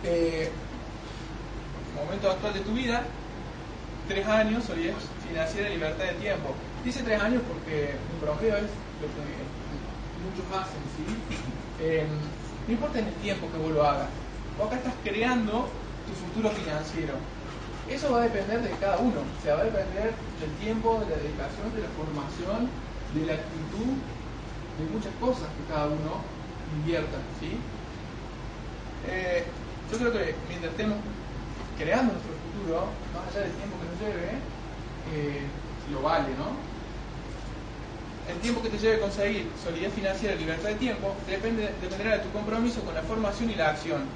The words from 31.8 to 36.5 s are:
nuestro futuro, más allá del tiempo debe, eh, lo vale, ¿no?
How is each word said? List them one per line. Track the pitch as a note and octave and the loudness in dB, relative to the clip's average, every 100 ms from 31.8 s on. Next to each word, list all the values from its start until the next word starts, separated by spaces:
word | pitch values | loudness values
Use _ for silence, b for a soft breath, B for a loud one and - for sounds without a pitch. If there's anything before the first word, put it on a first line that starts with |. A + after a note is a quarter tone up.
| D#3 A3+ B3 | 4 6 6
nuestro | F3 D#3+ D3+ | 2 -4 -6
futuro, | E3 G3+ F3 E3 G3+ - - D#3+ | -6 -4 0 0 0 -4 -6 -4
más | F3+ | -4
allá | G3+ G3 | -2 -2
del | D#3+ | -2
tiempo | G3+ G3+ F3+ F3 | -6 -4 -6 -2
debe, | G#3+ F3+ E3+ B3 - - - - - - - | -2 0 -2 -2 -4 -6 -8 -8 -8 -6 -4
eh, | D#3 D3 C#3 C#3 - - - - | 0 0 0 -4 -4 -6 -6 -4
lo | C#3+ | 0
vale, | C#3+ E3 C3+ C3 | 4 4 4 0
¿no? | E3+ | -2